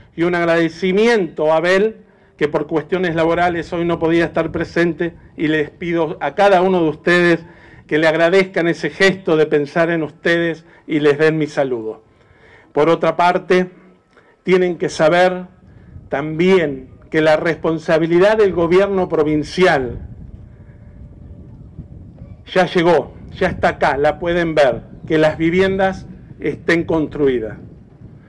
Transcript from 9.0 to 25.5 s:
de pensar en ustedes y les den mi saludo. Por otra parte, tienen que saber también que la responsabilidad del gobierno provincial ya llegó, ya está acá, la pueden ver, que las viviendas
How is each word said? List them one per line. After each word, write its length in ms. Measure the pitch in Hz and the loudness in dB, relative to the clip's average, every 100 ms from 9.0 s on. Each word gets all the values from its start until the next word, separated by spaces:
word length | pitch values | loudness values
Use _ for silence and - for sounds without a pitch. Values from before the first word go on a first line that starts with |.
| 190 190 - 156 | 0 0 0 0
de 100 | 156 | 2
pensar 440 | 151 143 175 165 | 0 0 -2 0
en 140 | 165 | -2
ustedes 600 | 147 - 175 170 170 160 - - - | -6 -6 -2 0 -2 -6 -14 -20 -6
y 140 | 151 | 0
les 180 | 147 139 | 2 2
den 200 | 156 156 | 2 0
mi 100 | 147 | -2
saludo. 560 | 151 135 120 110 - _ _ _ _ - - _ | -4 -4 -4 -6 -12 _ _ _ _ -20 -20 _
Por 160 | 147 156 | 0 2
otra 280 | 165 165 160 | 2 0 0
parte, 540 | 175 180 185 185 185 - - _ _ _ _ _ | 0 0 0 0 0 -8 -20 _ _ _ _ _
tienen 340 | - 185 180 160 | 0 2 2 -2
que 100 | 147 | -6
saber 580 | - 160 175 180 180 180 - - - - - - | 0 2 4 2 0 -8 -20 -20 -20 -20 -20 -8
también 840 | 135 156 160 185 190 151 131 - - - | -6 -4 0 4 4 2 -4 -14 -20 -6
que 100 | 160 | 0
la 160 | 156 156 | 2 2
responsabilidad 1000 | 165 151 165 160 170 160 165 175 196 220 | 0 -2 -2 -4 0 0 2 4 4 4
del 160 | 202 | 2
gobierno 560 | 170 170 180 196 190 165 | 2 2 2 2 0 0
provincial 960 | 160 151 151 143 185 180 147 123 120 - - - - - - - - - - - - - - - - - - - - - - - - - | 0 0 0 -4 0 2 2 -2 -8 -14 -18 -18 -20 -20 -20 -20 -20 -20 -20 -20 -20 -20 -20 -20 -20 -20 -20 -20 -20 -20 -20 -20 -20 -4
ya 140 | 185 180 | 0 0
llegó, 480 | 180 170 156 - - - | 2 2 2 0 -10 -18
ya 160 | - 180 | -6 -4
está 200 | - 180 | -2 -2
acá, 280 | - 165 135 | 0 -2 0
la 220 | 151 147 | 0 -2
pueden 360 | 170 175 170 | -4 -2 0
ver, 280 | 156 131 117 - - - | 2 2 0 -8 -18 -2
que 120 | 156 | 0
las 200 | 156 151 | 2 0
viviendas 680 | 165 | 0